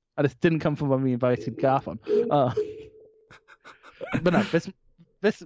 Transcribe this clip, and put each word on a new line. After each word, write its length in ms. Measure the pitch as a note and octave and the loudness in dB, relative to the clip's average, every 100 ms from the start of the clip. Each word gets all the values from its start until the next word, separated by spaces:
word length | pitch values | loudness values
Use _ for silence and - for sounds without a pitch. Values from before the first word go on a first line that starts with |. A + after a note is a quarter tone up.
| _ - | _ -2
and 100 | C#3+ | -2
it 80 | - | 2
didn't 180 | F3 D#3+ | 2 2
come 160 | D#3+ D3 | 0 -2
from 140 | C#3+ | 0
when 120 | C3 | 0
we 100 | C3+ | 0
invited 440 | B2 B2+ B2 - - | 0 0 0 -4 -2
Garth 300 | C3+ C3+ - | 2 2 -2
on. 120 | - - - A#3 | -10 -2 0 2
Uh, 240 | D3 B2+ - - - - - - _ _ | 2 2 0 -6 -8 -18 -20 -20 _ _
<laughs> 880 | - _ - - - - - F5 F#5+ | -20 _ -20 -20 -20 -20 -16 -6 -2
but 120 | E3+ | 2
no, 100 | F3 | 2
this, 260 | G#3 E3 F#3 - _ _ _ _ | 2 -2 -4 -14 _ _ _ _
this, 200 | G3+ - | -2 -2